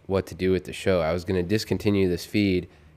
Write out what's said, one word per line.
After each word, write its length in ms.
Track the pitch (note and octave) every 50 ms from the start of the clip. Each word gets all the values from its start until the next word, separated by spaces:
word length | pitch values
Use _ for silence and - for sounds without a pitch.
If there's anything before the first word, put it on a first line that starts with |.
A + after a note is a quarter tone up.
| _
what 200 | - F#2+ F#2+ F#2
to 80 | - -
do 160 | E2 F#2 F#2
with 140 | F#2 F2 -
the 80 | - -
show. 280 | - - G2 F#2 F2
I 120 | D#2+ D#2 E2+
was 120 | F2+ F2
gonna 200 | F#2+ F#2+ F2+ F2
discontinue 640 | E2+ G#2 A2 - - A2 F#2 - G#2+ G2+ G2 F#2+ F2+
this 180 | F2 E2+ -
feed 420 | - - G#2+ G#2 G2 F2+ F2+ E2+ - - - - - -